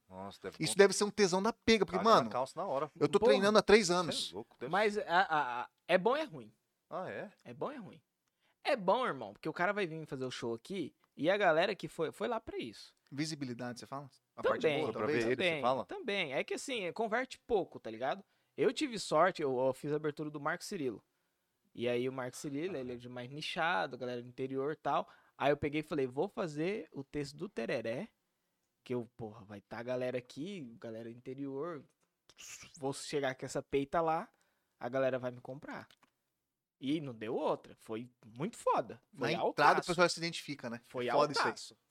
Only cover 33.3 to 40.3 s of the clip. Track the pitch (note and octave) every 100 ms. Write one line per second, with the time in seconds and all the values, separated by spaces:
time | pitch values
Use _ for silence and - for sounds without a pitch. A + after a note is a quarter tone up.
33.3 | C3 C3+ D3+ - C#3 C#3 F3 E3 E3 A3+
34.3 | _ _ _ _ - A#2+ C3 C3 B2+ B2+
35.3 | B2 B2+ C3+ - C4 - _ _ _ _
36.3 | _ _ _ _ - C3+ D#3+ C#3 A2+ A2
37.3 | F3 D4 D3+ - - - A2 B2 _ A2
38.3 | A2+ F#3 - B4+ A#4 A3 A#2 _ - C4
39.3 | C3+ E3 - D3 F#3 - F3 F3 - E3+